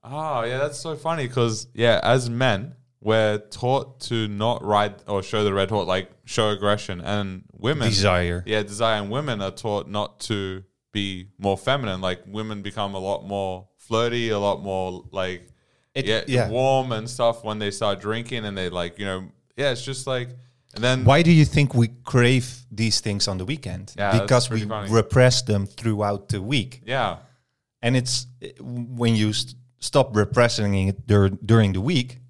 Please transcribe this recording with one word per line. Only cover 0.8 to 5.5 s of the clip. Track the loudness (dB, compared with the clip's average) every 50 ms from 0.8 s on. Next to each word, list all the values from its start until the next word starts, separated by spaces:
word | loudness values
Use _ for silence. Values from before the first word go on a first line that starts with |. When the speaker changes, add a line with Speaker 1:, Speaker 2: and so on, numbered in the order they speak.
Speaker 1:
so | -8 -8 -8
funny | -6 -4 -4 -2 -2 -4 -4
'cause, | 0 0 0 0 0 -4 -8 -12 _
yeah, | 0 4 4 4 4 4
as | 2 2 2 2 -2
men, | -2 0 2 2 2 0 -4 -8 -14 _ _ _ _ _
we're | 0 2 4 4 4 4 2 0
taught | -4 -10 -12 -6 -2 0 0 0 -2 -4 -14 -16 -8 -4
to | -2 -2 -2 -4
not | -4 -2 0 0 0 -2 0
ride | 2 4 4 4 2 -2 -10 -10
or | -4 -4 -4 -4
show | -2 -2 0 2
the | 2